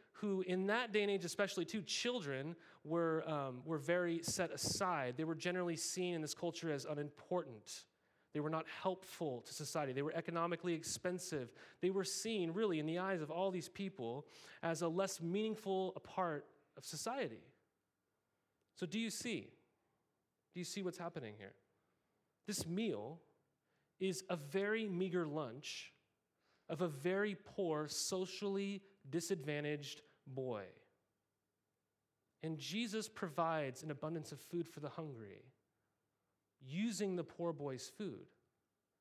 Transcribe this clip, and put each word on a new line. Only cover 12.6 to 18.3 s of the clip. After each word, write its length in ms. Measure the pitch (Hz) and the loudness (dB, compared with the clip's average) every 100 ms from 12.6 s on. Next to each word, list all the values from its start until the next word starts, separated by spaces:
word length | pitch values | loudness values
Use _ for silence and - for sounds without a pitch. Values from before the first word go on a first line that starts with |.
| 220 165 | 4 4
in 60 | 151 | 2
the 140 | 170 | 2
eyes 220 | 190 185 | 2 2
of 100 | 151 | 0
all 180 | 165 196 | 2 2
these 200 | 185 - | 2 -2
people, 560 | - 196 - 117 127 147 - - - | -4 -4 -2 -4 -4 -8 -16 -18 -4
as 200 | 170 160 | 0 2
a 80 | 170 | 2
less 320 | 165 190 - | 2 2 0
meaningful 720 | 165 190 220 214 196 190 185 - | 0 2 2 0 0 2 2 -2
a 60 | |
part 460 | - - 180 147 - - _ - | -6 0 2 0 -4 -16 _ -16
of 80 | |
society. 640 | - 151 - 262 185 113 - - _ _ _ _ _ _ _ | -10 -6 -2 -2 -2 -4 -14 -20 _ _ _ _ _ _ _